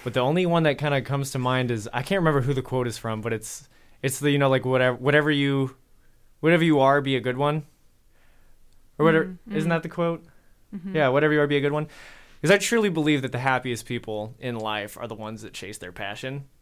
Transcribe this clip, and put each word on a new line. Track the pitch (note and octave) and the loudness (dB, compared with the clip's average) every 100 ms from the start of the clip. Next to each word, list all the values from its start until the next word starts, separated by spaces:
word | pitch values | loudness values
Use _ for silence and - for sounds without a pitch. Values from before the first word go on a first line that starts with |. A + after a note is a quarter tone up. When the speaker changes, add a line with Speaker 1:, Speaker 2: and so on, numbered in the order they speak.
Speaker 1:
But | B2 | -6
the | C3 | -2
only | B2+ E3+ F3+ | 0 2 2
one | E3+ | 2
that | D#3 C3+ | 2 0
kinda | D3+ C#3 | -2 -2
comes | B2+ C#3 C#3 | -2 -4 -4
to | C3 | -4
mind | B2+ B2+ B2 | 0 0 0
is, | A#2 G#2+ | -4 -6
I | B2 | -6
can't | - G3 | -2 0
remember | E3 C#3 | 2 2
who | B2+ | 0
the | C3 | -2
quote | - B2+ A#2+ | -2 -2 -4
is | A2 | -4
from, | A#2 A2 | -6 -6
but | A2 | -4
it's, | A2 - - - _ - - | -6 -8 -16 -18 _ -20 -6
it's | C#3+ C3+ | -6 -2
the, | C#3+ | 0
you | C#3+ | 2
know, | C#3 | 4
like, | C3 | 2
whatever, | B2+ C3 B2+ A#2+ | 2 2 2 2
whatever | B2+ D3+ D3+ | 2 2 4
you, | D3 C#3 C#3 C3+ - _ _ _ _ _ _ | 2 2 2 -2 -6 _ _ _ _ _ _
whatever | D#3+ E3+ | 2 4
you | E3 D3 | 6 6
are, | C3+ C#3+ | 6 4
be | C#3 C3 | 2 0
a | |
good | B2 B2+ | -2 0
one. | D3 D#3 C#3+ _ _ _ _ _ _ _ - - - - _ - | 0 -2 -6 _ _ _ _ _ _ _ -20 -20 -20 -20 _ 0
Or | |
whatever, | D#3+ D#3+ F#3 F3+ - | 4 4 2 -6 -8
Speaker 2:
Mm, | D#3 | -4
Speaker 1:
isn't | D#3 | 0
Speaker 2:
mm. | |
Speaker 1:
that | E3 | -2
the | E3 | -2
quote? | - E3+ E3 - - _ _ _ | -4 -4 -4 -10 -20 _ _ _
Speaker 2:
Mm-hmm. | G3+ F#3 E3+ | -14 -6 0
Speaker 1:
Yeah, | C3+ | 2
"Whatever | C3+ D3+ | 4 4
you | D3+ | 4
are, | D3 | 2
be | C#3+ | 2
a | |
good | C#3+ | 0
one." | D3+ D#3 - - - - - | -2 -4 -10 -20 -20 -20 -2
'Cause | D3+ | 4
I | G3 | 4
truly | G3 A#3 G#3 | 4 2 2
believe | D#3+ D3+ D3 | 2 2 0
that | B2+ | 0
the | B2+ | -4
happiest | C3 B2+ B2+ A#2 - | 0 0 -2 -8 -6
people | A#2+ - G#2+ G#2+ C3 | -8 -6 -8 -8 -10
in | B2+ A#2 | -8 -6
life | G#2+ G#2+ G#2 - | -4 -6 -8 -10
are | A#2+ | -12
the | |
ones | A2 G#2+ A2 | -10 -12 -12
that | G#2+ | -14
chase | - F#2+ G#2 | -14 -14 -14
their | F2+ | -14
passion. | F2+ G2+ G#2 C3 C#3 C#3 _ | -12 -12 -10 -10 -10 -14 _